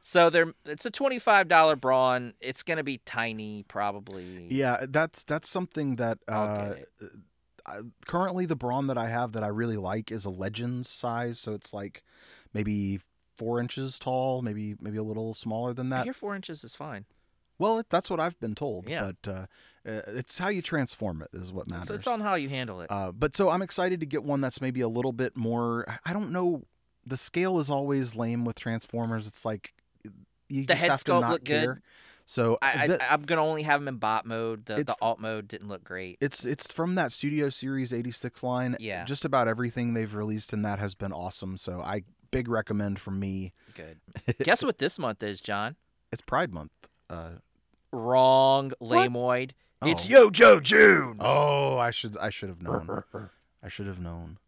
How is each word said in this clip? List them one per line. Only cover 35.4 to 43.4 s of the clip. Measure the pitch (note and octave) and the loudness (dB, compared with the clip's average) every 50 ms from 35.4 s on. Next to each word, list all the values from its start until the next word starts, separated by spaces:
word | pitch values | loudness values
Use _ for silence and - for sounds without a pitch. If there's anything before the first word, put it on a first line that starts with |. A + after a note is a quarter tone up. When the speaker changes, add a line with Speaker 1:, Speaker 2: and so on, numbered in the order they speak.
| G#2 | -6
Speaker 1:
didn't | G2+ - - G#2 G#2 | -10 -12 -12 -10 -10
look | G2+ F#2+ - | -10 -10 -10
great. | - F2+ F#2 F#2 F2+ F2+ _ | -10 -8 -8 -8 -8 -6 _
Speaker 2:
It's, | C#3 C#3+ C3+ - - | -4 -2 -2 -4 -4
it's | - D3 - - - | -4 -4 -4 -6 -8
from | - - E3 F3 F3+ | -4 -2 -2 0 0
that | F#3 D#3+ B2+ - | 0 0 -2 -2
Studio | - - C#3+ D3 D3+ D3 C#3 | -4 -2 -2 0 0 0 0
Series | C3+ - - C3+ C3+ C3+ C3 A#2+ B2 | -2 -4 -6 -4 -4 -4 -4 -2 -4
eighty-six | A#2 A#2+ B2 A#2 - - B2 _ - - | -4 -4 -6 -8 -8 -10 -10 _ -6 -4
line. | B2+ B2 B2+ B2+ B2 B2 - | -2 -2 0 0 -2 -4 -4
Speaker 1:
Yeah. | A2+ G#2+ G2 F2 F2 | -6 -8 -6 -6 -6
Speaker 2:
Just | A2+ C#3 C#3 - | -6 -6 -4 -2
about | D3 C3+ C3 A#2+ | 0 2 4 4
everything | A2+ A2+ A2+ B2 A#2+ - B2+ A#2+ A#2+ A#2 | 2 2 0 -2 -4 -2 -2 -2 0 0
they've | A#2 A2 G#2+ G#2+ | -2 -2 -4 -4
released | G#2 G#2+ G#2+ G#2+ G#2+ G#2 - | -4 -4 -4 -4 -4 -4 -4
in | - G#2 G#2 | -4 -2 -2
that | G#2 G2+ G2 | -2 -2 -2
has | G#2 G2 F#2+ | -4 -6 -6
been | _ G2+ G2 F#2+ | _ -6 -6 -6
awesome. | F2 F2+ F2 - - - F#2+ F#2+ | -6 -8 -8 -8 -8 -8 -8 -8
So | F#2 - - F2+ F2+ | -8 -8 -8 -8 -6
I, | - - G2+ G#2+ F#2 _ _ _ _ _ | -6 -4 -4 -6 -6 _ _ _ _ _
big | - C3 B2 A#2 | -4 -4 -2 0
recommend | A#2 A2 G#2+ - A2 G#2 G#2 G2+ G2 F#2+ | -2 -2 0 0 -2 -2 0 -2 -2 -4
from | - G2+ G2 G2 | -6 -6 -4 -4
me. | G2 G2 F#2+ F#2+ | -4 -4 -4 -6